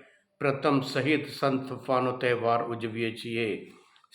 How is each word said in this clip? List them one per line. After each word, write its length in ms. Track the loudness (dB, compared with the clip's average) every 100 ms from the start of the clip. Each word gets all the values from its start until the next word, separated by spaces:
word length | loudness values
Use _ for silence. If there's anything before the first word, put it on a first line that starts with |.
| -18 _ _ -2
પ્રથમ 420 | -2 2 2 2
શહીદ 440 | 2 0 2 2 0
સંત 440 | -2 0 0 -4
તોફાનો 420 | -8 0 2 2
તહેવાર 520 | 0 0 2 4 2
ઉજવીએ 520 | 0 -4 -4 -2 -4 -4
છીએ. 540 | -4 -2 -2 -2 -8 -20 -20 _ _